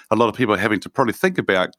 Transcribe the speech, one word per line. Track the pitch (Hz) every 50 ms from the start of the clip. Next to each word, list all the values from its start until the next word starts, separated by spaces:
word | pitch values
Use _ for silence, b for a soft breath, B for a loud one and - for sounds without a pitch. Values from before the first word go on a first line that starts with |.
| B B 113
a |
lot | 110 120 113
of | 101
people | - 123 107 104
are | 92
having | 101 110 107 95
to | - -
probably | - - 135 113 98
think | - - 185 185
about | - 110 - 98 92 90 - -